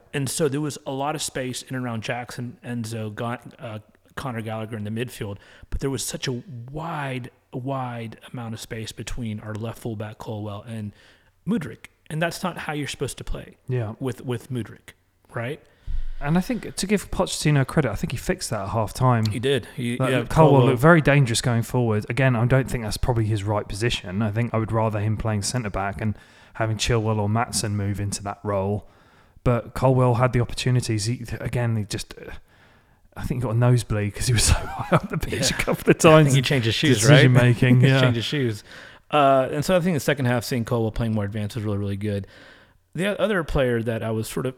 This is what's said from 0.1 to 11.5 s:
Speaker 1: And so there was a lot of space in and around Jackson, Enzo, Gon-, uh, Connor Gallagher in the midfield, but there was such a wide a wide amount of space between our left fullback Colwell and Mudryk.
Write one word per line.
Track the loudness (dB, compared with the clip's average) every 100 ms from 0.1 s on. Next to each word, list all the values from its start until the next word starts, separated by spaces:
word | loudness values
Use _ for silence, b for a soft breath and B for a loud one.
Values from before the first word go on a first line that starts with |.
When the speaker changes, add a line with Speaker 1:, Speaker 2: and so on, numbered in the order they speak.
Speaker 1:
And | -6 -4
so | 0 0
there | 0
was | -4 -8 -8
a |
lot | -4 -4 -4
of |
space | -6 -6 -6 -8
in | -8 -8
and |
around | -6 -6
Jackson, | -6 -8 -8 -10 -12 -12
Enzo, | -8 -8 -6 -6 -8
Gon-, | -6 -8 -8 -12 -16
uh, | -14 -14 -16 _ _ -10
Connor | -8 -8
Gallagher | -6 -8 -8 -8
in |
the | -6
midfield, | -6 -8 -8 -10 -10 B B -10
but | -6
there | -4
was | -4
such | -6 -6 -6
a | -6 -10 -14 -12
wide | -10 -8 -6 -6 -8 -10 -16 _
a | -10
wide | -6 -6 -6 -8 -10 -12 -14
amount | -12 -10
of | -10
space | -10 -10 -10
between | -12 -8 -6 -6 -8
our | -8
left | -8 -8 -8
fullback | -8 -8 -10 -12
Colwell | -10 -8 -8 -10 -10
and | -10 -10 b b b b b
Mudryk. | -4